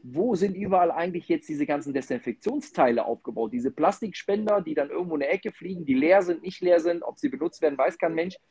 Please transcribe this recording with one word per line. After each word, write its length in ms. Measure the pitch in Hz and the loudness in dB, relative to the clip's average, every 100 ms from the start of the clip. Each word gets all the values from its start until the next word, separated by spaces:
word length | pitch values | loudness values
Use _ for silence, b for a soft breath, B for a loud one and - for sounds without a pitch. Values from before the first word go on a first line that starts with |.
wo 340 | 127 131 233 190 | -8 -2 0 2
sind 200 | 196 185 | 0 -2
überall 360 | 202 185 175 | 2 4 4
eigentlich 360 | 165 175 175 - | 2 -2 -4 -2
jetzt 220 | 165 - | -4 -2
diese 160 | 151 147 | -6 -2
ganzen 280 | 147 143 | -4 -2
Desinfektionsteile 1080 | 135 127 123 123 107 208 285 - - 131 117 | -6 -4 -6 -6 -6 -4 -4 -6 2 4 4
aufgebaut? 480 | - 117 - 110 113 | 0 -6 -6 -6 -4
Diese 180 | 123 127 | -2 -4
Plastikspender, 920 | 127 160 202 220 - - 202 214 208 | 2 0 0 -6 -8 -2 -2 2 0
die 120 | 156 | 0
dann 160 | 151 143 | -4 -2
irgendwo 260 | 156 180 156 | -4 -4 -2
in 40 | |
der 140 | 139 | 0
Ecke 180 | 190 214 | -2 -4
fliegen, 340 | - 175 185 143 | -10 -10 -8 0
die 80 | |
leer 280 | 131 156 190 | 2 6 6
sind, 200 | 175 165 | 4 -2
nicht 200 | 190 - | -6 -4
leer 180 | 180 170 | 4 4
sind, 240 | 165 170 | 4 -2
ob 160 | 160 - | -4 -4
sie 80 | 135 | -4
benutzt 340 | 131 160 - | -2 -6 0
werden, 160 | 156 139 | 0 2
weiß 200 | 143 175 | -2 0
kein 180 | 170 160 | -2 0
Mensch. 220 | 175 - _ | -4 -6 _